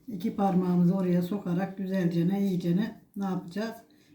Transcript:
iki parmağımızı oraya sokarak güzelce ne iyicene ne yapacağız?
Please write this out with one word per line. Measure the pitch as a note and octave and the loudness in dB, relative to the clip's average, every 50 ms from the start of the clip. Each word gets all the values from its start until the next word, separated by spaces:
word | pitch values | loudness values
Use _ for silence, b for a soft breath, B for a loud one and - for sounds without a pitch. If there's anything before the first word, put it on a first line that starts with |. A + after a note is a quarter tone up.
| _ - | _ -12
iki | A3 F3 - A3+ - | -10 -6 -4 -4 -2
parmağımızı | - G3+ G3 F3+ F3+ F3+ F3+ F3+ F3 F3 E3+ F#3+ | 0 0 2 2 2 2 4 4 4 4 4 4
oraya | G3 F#3 F3+ F3 F3+ | 2 2 2 2 2
sokarak | F3 - G#3 G3+ - F3+ F3 F3 F#3+ F3+ - - | 2 0 -2 -4 -4 -2 -2 -2 -2 -4 -4 -6
güzelce | G3 F#3 F#3+ F#3+ F3+ E3 D#3+ E3+ E3+ F3+ | -4 -2 -2 0 0 0 2 2 2 2
ne | G3 G3+ G3 G3 | 2 2 0 0
iyicene | F#3 E3+ E3+ E3+ E3+ F#3+ A3+ A3+ - - - _ _ | 0 0 0 2 2 2 0 0 -4 -10 -18 _ _
ne | G3+ G3 | -6 -4
yapacağız? | F#3+ F#3 F3+ - F3 - G3+ A3 A3+ A3 - - b b b b b b | -4 -4 -4 -6 -6 -6 -6 -6 -6 -8 -10 -16 b b b b b b